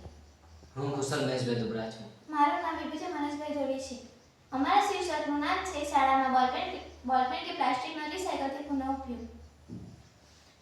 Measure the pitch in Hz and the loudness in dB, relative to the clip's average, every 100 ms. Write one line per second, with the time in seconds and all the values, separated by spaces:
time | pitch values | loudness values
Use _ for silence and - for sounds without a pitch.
0 | - - - - - - - 131 139 143 | -16 -18 -20 -20 -20 -20 -12 -4 -2 0
1 | 131 139 127 127 120 117 104 110 110 - | 0 0 2 0 2 0 0 -2 -4 -8
2 | - - - 302 294 349 339 320 277 302 | -14 -16 -4 2 4 4 0 -2 -4 -6
3 | 370 302 285 294 294 294 262 269 - 233 | -4 -2 -2 -4 -4 -2 -2 -2 -6 -10
4 | - - - _ - 269 277 403 403 381 | -14 -20 -20 _ -6 -2 4 6 4 2
5 | 359 302 302 294 302 370 381 294 294 285 | 0 0 0 0 0 0 -2 -4 0 4
6 | 269 269 262 254 254 254 - 185 - - | 6 6 4 4 4 2 -2 -6 -10 -10
7 | 247 254 254 - - - 262 262 - 311 | 0 2 2 0 -4 0 2 2 -2 -6
8 | 302 302 370 - 269 269 285 277 262 269 | -6 -4 -2 -2 -2 -4 -2 -2 0 -2
9 | 247 233 233 - - - - - - - | -4 -8 -10 -14 -20 -20 -14 -14 -14 -18
10 | - - - - - - | -20 -20 -20 -20 -20 -20